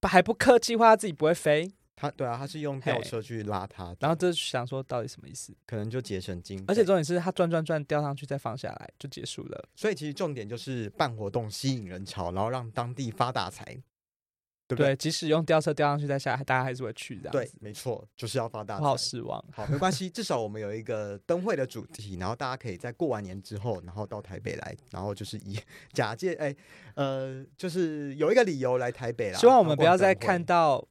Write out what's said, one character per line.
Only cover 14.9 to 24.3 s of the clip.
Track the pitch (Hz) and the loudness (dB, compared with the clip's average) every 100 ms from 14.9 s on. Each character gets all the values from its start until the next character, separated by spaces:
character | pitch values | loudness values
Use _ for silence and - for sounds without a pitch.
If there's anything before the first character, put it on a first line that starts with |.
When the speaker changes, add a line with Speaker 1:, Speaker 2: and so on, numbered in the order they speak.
| 135 | 2
Speaker 1:
即 | 156 | -2
使 | 160 165 | -2 2
用 | 156 | 2
吊 | 156 160 | 4 4
车 | 156 | 4
吊 | 151 147 | 2 2
上 | 143 | 2
去 | |
再 | 147 139 | 0 -2
下 | 135 | -2
来， | 127 | -4
大 | 135 127 | 0 0
家 | |
还 | 131 | 0
是 | 127 | -4
会 | 123 | -8
去 | - - 104 | -8 -12 -10
这 | |
样 | - | -4
子。 | 139 | -2
Speaker 2:
对， | 117 - | -4 -10
没 | 104 | -14
错， | 107 131 110 - _ | -10 -6 -8 -10 _
就 | 113 | -6
是 | 131 | -4
要 | 117 | -4
发 | 113 | -6
大 | 104 107 | -8 -2
财。 | |
Speaker 1:
我 | 147 | 0
好 | 131 | 0
失 | - 123 | -2 -6
望。 | 113 113 - | -8 -8 -10
Speaker 2:
好， | - 107 | -10 -4
没 | 143 | 0
关 | 185 | 0
系， | 143 185 | 0 -6
至 | 196 | -8
少 | 214 139 | -4 -2
我 | 107 | -2
们 | 107 | -6
有 | 104 | -8
一 | 107 | -8
个 | 110 110 104 101 | -6 -4 -4 -10
灯 | - 175 | -2 -2
会 | 190 | 0
的 | 170 | -2
主 | 131 113 - | -2 -6 -14
题， | - 101 90 | -14 -12 -6
然 | 92 | -4
后 | |
大 | 120 135 | -4 -6
家 | 131 | -6
可 | 120 | -8
以 | 90 | -8
在 | 120 | -10
过 | 117 - | -4 -2
完 | 104 | -2
年 | 98 95 | -4 -12
之 | 92 104 | -10 -8
后， | 107 95 | -4 -6
然 | 87 | -6
后 | 90 | -10
到 | 104 107 | -8 -8
台 | - | -10